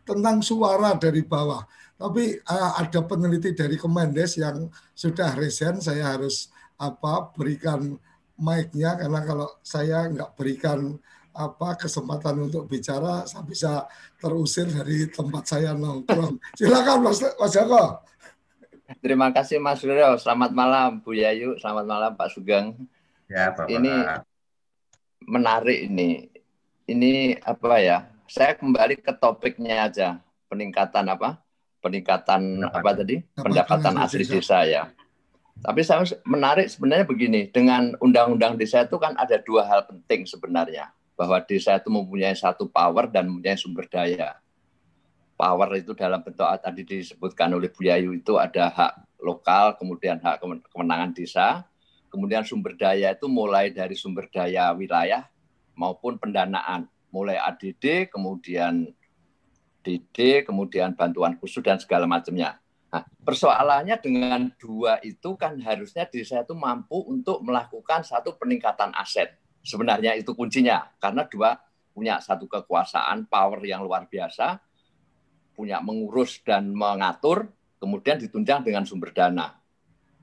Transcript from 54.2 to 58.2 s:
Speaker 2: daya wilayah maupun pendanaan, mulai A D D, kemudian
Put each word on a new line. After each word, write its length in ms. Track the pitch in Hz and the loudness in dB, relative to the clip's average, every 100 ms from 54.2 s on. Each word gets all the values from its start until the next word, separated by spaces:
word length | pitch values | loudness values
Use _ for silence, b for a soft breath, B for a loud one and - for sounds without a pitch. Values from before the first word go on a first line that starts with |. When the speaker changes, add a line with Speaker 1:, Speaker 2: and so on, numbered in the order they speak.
| - | -8
Speaker 2:
daya 440 | 92 87 92 87 | -4 -2 0 0
wilayah 520 | 87 92 85 87 120 - _ _ _ _ - | 0 -2 0 0 -2 -4 _ _ _ _ -6
maupun 400 | 87 92 123 120 | -6 -4 -8 -6
pendanaan, 720 | 107 101 95 98 85 87 - _ _ | -4 -2 -2 -2 -4 -6 -8 _ _
mulai 240 | 95 101 92 | -6 -4 -2
A 160 | 90 | -2
D 240 | 85 98 - | -4 -10 -6
D, 320 | 139 175 185 | -2 -2 -2
kemudian 800 | 98 | -6